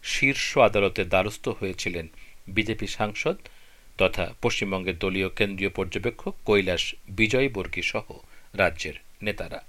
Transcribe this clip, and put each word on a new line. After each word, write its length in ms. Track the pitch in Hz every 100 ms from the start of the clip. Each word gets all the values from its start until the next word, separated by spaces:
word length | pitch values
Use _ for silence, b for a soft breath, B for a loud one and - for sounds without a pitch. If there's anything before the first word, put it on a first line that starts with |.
শীর্ষ 560 | - - 139 135 - 147
আদালতের 500 | 113 107 98 - 92
দ্বারস্থ 400 | 95 101 - -
হয়েছিলেন 600 | 104 98 90 - 87 80 B B B -
বিজেপি 380 | 101 110 107 101
সাংসদ 500 | - 107 104 156 190 B B B B B -
তথা 360 | 92 - 87 -
পশ্চিমবঙ্গের 560 | 120 - 101 95 92 82
দলীয় 300 | 95 95 95
কেন্দ্রীয় 420 | - 104 98 98
পর্যবেক্ষক 680 | - 92 104 117 - - -
কৈলাস 500 | - 104 92 87 - - -
বিজয়বর্গী 760 | 104 110 127 139 104 90 -
সহ 300 | - 113 - 73 - b b
রাজ্যের 400 | 98 90 80 80 - - -
নেতারা। 420 | 104 104 87 -